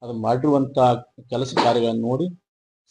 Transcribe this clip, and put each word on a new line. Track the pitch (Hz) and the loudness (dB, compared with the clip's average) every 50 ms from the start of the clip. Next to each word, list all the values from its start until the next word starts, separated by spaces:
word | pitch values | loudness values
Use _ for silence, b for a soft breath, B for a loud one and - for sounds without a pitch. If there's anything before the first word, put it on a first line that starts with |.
| 123 | -14
ಅದು | 120 120 | -10 -8
ಮಾಡಿರುವಂಥ | 110 110 110 120 127 143 151 143 139 139 131 135 139 127 123 120 117 - - _ - - - | -4 -2 0 0 0 2 2 2 2 2 0 0 2 4 4 2 0 -4 -10 _ -20 -12 -6
ಕೆಲಸ | 123 120 131 127 - | -4 -4 -4 -2 -2
ಕಾರ್ಯಗಳನ್ನು | - - 120 117 120 117 113 113 113 113 117 | 0 2 2 2 2 2 0 0 -2 -2 -2
ನೋಡಿ | 127 139 170 185 175 - _ _ _ _ _ _ _ _ _ _ | -2 -2 -4 -6 -8 -10 _ _ _ _ _ _ _ _ _ _